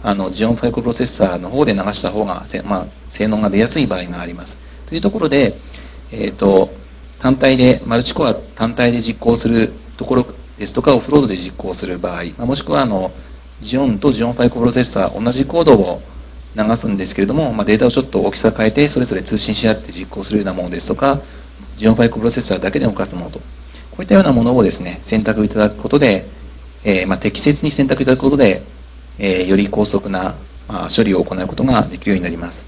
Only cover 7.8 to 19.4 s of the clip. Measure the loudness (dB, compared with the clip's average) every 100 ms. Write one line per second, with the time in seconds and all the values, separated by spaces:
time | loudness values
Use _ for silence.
7.8 | 2 -2 0 0 0 0 -8 -6 -4 0
8.8 | 0 2 -2 -2 0 2 2 2 2 -4
9.8 | -18 -12 0 0 0 -8 -20 -12 -6 0
10.8 | 4 4 4 4 4 -2 -8 -10 -10 -8
11.8 | -6 -6 -6 -6 -8 -6 -4 -4 -2 0
12.8 | 0 -2 -4 -8 -20 -20 -20 -16 -6 -2
13.8 | 0 2 0 0 -2 2 0 2 0 2
14.8 | 0 0 -2 -2 -2 -2 0 2 4 4
15.8 | 4 -4 -10 -18 -18 -20 -12 -2 0 0
16.8 | -2 -4 -4 -2 0 2 0 0 2 4
17.8 | 4 2 0 -2 -2 2 0 2 0 4
18.8 | 2 2 0 -2 -2 -4